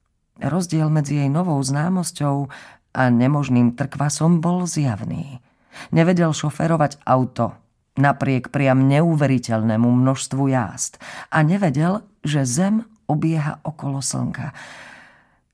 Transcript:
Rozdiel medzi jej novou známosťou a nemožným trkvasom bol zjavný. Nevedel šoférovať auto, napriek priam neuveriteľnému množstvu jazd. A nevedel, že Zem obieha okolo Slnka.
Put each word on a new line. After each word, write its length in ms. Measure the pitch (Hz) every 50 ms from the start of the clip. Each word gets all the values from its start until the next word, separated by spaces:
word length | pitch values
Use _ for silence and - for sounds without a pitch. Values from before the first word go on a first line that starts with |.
| _ _ _ _ _ _ _ -
Rozdiel 480 | - 135 151 185 180 175 160 160 156 156
medzi 320 | 156 156 143 139 147 147
jej 80 | 143 135
novou 320 | 139 165 185 180 151 139
známosťou 880 | 135 131 139 143 151 180 190 185 170 - - - 143 143 139 139 143 135 - - - - - _ _ _
a 120 | - - 131
nemožným 720 | 123 120 117 123 135 147 147 143 - 127 123 120 117 120 -
trkvasom 640 | 135 131 - - 143 147 - - 160 165 175 165
bol 240 | 160 175 180 180 180
zjavný. 720 | 170 - 160 147 131 107 101 113 - - - - 139 131 - _ _ _ _ _ _ - - - - -
Nevedel 400 | 160 165 180 190 170 175 160 151
šoférovať 720 | - - 151 - - - 160 165 156 151 139 - - -
auto, 480 | - 131 131 127 127 - - 117 104 - - _ _ _ _ _ _ - 135
napriek 560 | 135 143 139 - 139 135 135 123 - - -
priam 320 | 143 139 135 127 131 135
neuveriteľnému 1000 | 135 139 147 170 170 160 147 147 135 131 120 123 - 113 110 110 113 110 113 120 120
množstvu 540 | 123 123 127 131 135 - - - 135 135 139 135
jazd. 500 | 135 127 110 87 - 120 - - - - - - - - - - -
A 80 | 160
nevedel, 640 | 156 151 185 202 202 160 131 143 160 175 196 220 - - _ _
že 240 | - 156 147 147 135
Zem 400 | 123 120 156 185 196 214 220 226 - _ _ _ -
obieha 480 | 151 151 156 160 165 160 147 151 - - -
okolo 320 | 156 156 - - 143 135 135
Slnka. 560 | 131 - - 131 123 - - - - 156 - - - - - - - - - - - - _ _ _ _ _ _ _ _